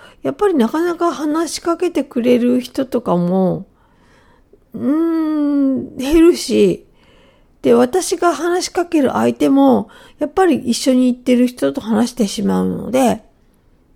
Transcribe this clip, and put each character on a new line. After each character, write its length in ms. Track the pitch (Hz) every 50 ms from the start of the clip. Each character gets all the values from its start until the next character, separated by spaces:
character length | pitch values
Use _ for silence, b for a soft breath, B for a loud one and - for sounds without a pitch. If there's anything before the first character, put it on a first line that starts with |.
| B B B B
や 100 | B 269
っ 20 | 277
ぱ 140 | - 415 403
り 60 | 349
な 140 | 277 220 226
か 160 | - 311 349
な 120 | 349 339
か 160 | 339 339 339
話 420 | 269 262 311 302 294 320 339 285 -
し 60 | -
か 160 | - 339 339
け 140 | 330 359 349
て 140 | - 311 -
く 180 | - - 247
れ 160 | 226 247 247 233
る 220 | 240 247 247 254
人 260 | 247 - - 285 269
と 160 | 254 - 240
か 140 | - 196 175
も、 500 | 175 175 175 185 190 190 175 165 160 190 - _ b b b b b b b b b b b b b b b _ _ _ _
う 60 | - 196
ー 1160 | 233 247 294 320 330 330 330 320 320 311 311 302 294 285 285 285 277 269 262 247 - - -
ん、 20 |
減 240 | 262 254 277 311 330
る 160 | 330 349 285
し、 500 | 226 - - 208 214 208 185 - - - _ _ b b b b b b b b b b b b _
で、 120 | - 254 240
私 420 | 240 247 247 294 370 - - 370
が 180 | 330 359 349 302
話 320 | 262 330 349 349 359 -
し 20 | -
か 160 | - 349 339
け 160 | 339 - 311
る 80 | 262 233
相 240 | - 214 226 240 233
手 140 | - 294 285
も、 400 | 269 277 277 269 240 202 - B B B B B B B
や 80 | 294
っ 40 | 294
ぱ 160 | - 381 381
り 100 | 349 277
一 180 | - - 233 233
緒 200 | - - 277 254
に 140 | 254 254 247
行 80 | 247
っ 20 | 247
て 160 | - 262 247
る 120 | 240 247
人 260 | 247 247 - 277 277
と 80 | 277 -
話 300 | - 220 226 214 240 226
し 20 | -
て 120 | - 214
し 160 | 196 - 220
ま 200 | 196 190 185 185
う 60 | 185 185
の 220 | 175 - - 190
で、 340 | 226 262 262 226 - 226 - _ _ _ _ _ _ _ _ _ _ _ _ _ _